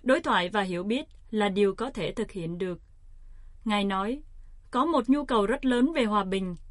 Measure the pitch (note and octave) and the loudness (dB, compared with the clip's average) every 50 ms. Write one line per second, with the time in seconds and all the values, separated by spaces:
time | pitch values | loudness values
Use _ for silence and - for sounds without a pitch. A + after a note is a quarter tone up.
0 | - B3 C4+ E4+ - D4 A3+ F#3 F3+ F3+ G#3 G#3 F#3+ F#3 F3 F3 F#3 G#3 A#3+ C#4+ | 2 2 2 4 4 2 2 2 2 2 0 0 0 0 -2 -2 -2 0 -2 -2
1 | D#4 - - - - - A3 G#3+ G#3 G3+ F#3 G#3 G3+ G3 F#3+ - A3+ C4+ - G#3+ | -2 -6 -14 -20 -10 -4 -2 0 0 2 4 4 4 4 2 0 -6 -6 -4 -4
2 | D#3+ E3+ G3 - G#3 - - F#3+ E3 E3 F3 F3 F#3 F3+ F3 - - - - - | -4 -4 -4 -4 -6 -6 -6 -8 -6 -6 -6 -4 -4 -6 -6 -8 -12 -18 -20 -20
3 | - - - - - - - - - - - - - A3+ G#3 G#3 G3 G3 G3 F#3+ | -20 -20 -20 -20 -18 -18 -18 -18 -18 -20 -16 -8 -4 -2 0 0 0 0 0 -2
4 | G3 A3 C4 D4 - - - - - - - - - - - B3 C#4+ E4+ D#4+ C4 | -2 -2 -4 -6 -8 -14 -18 -20 -20 -20 -20 -20 -10 -4 0 0 2 2 2 2
5 | - C4 C#4 D4 C#4 - B3 G#3+ G3 G3 C4 C4+ - C4 B3 A#3+ B3+ E4 E4 D4 | 4 4 2 2 2 2 2 2 4 2 0 0 0 2 2 4 2 2 2 2
6 | A#3 G#3 G#3+ G#3 F#3+ F#3+ G3 F#3+ F#3+ F#3 E3+ - - - | 2 2 2 0 0 0 -2 -2 -2 -4 -8 -10 -14 -16